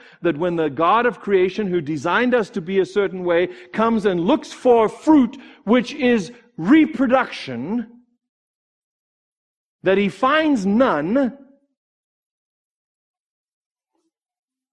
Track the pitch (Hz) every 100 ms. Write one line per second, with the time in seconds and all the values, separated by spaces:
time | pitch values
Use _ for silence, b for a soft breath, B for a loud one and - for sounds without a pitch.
0 | B B 175 147 180 170 156 131 165 214
1 | 240 190 - 190 185 190 202 175 143 156
2 | 156 196 247 247 196 202 165 190 180 208
3 | 190 185 175 170 180 B B - 226 226
4 | 202 175 175 302 - - 254 233 214 -
5 | - 311 233 - B B - 247 - -
6 | 247 233 165 B B - 170 311 302 -
7 | 262 262 233 - - 120 143 240 220 -
8 | _ _ _ _ _ _ _ _ _ _
9 | _ _ _ _ _ _ _ _ 175 196
10 | 202 - 262 302 311 269 190 214 262 156
11 | 156 254 254 - - _ _ _ _ _
12 | _ _ _ _ _ _ _ _ _ _
13 | _ _ _ _ _ _ _ _ _ _
14 | 330 _ _ _ _ _ _